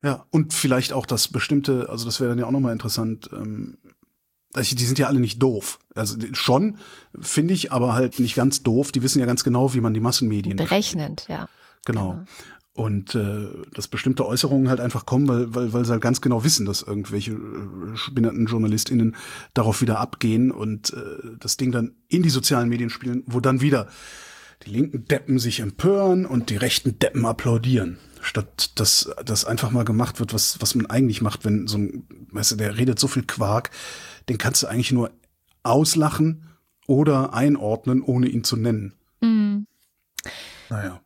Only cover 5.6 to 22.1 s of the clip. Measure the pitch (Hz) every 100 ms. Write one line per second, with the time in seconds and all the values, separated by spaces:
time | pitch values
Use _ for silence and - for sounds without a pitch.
5.6 | - - _ - 107 110 113 127 - 127
6.6 | 214 208 - - - - - - 165 185
7.6 | - 131 123 117 127 - 120 - 127 135
8.6 | - 113 143 139 127 143 120 123 - 123
9.6 | 135 123 117 110 113 - 117 104 98 95
10.6 | - 190 208 175 151 156 - 156 - _
11.6 | - _ - 113 95 90 - - - -
12.6 | _ - 110 101 98 123 101 104 104 -
13.6 | 73 - - - - 127 139 123 147 135
14.6 | 131 127 120 120 - 127 143 120 120 117
15.6 | 120 117 120 117 120 123 - 120 123 -
16.6 | 101 98 - 104 95 101 101 110 107 110
17.6 | 101 95 92 113 - 135 113 113 110 117
18.6 | 110 107 - 123 113 113 - - - -
19.6 | 110 104 117 110 123 - 117 110 127 -
20.6 | 107 107 - - 101 76 120 113 104 -
21.6 | 127 120 117 - _